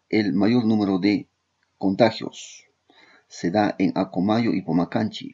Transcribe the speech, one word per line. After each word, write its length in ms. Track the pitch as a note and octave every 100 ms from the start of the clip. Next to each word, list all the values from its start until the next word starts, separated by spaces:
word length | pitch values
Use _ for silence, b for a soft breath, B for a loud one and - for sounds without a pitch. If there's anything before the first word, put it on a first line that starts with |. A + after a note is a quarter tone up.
| _
el 240 | G#2+ G2+
mayor 320 | F#2+ G2+ B2
número 360 | A2 G#2+ G2 F#2
de 280 | G2+ G2+ - _ _ _ _ _
contagios? 840 | G2 G2 A2+ - - - - - _ _ _ b b b b
Se 240 | - F2
da 240 | G#2 G#2 -
en 140 | F#2 -
Acomayo 580 | - F2 G2 A2+ A2+
y 80 | F#2+
Pomacanchi, 720 | - E2 E2+ A2+ A2 - -